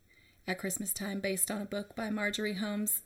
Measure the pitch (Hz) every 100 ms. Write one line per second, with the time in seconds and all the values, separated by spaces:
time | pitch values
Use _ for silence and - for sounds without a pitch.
0 | _ - - - - 185 190 - 202 -
1 | 202 196 196 190 - 214 202 202 202 -
2 | 220 208 208 208 214 190 208 208 214 -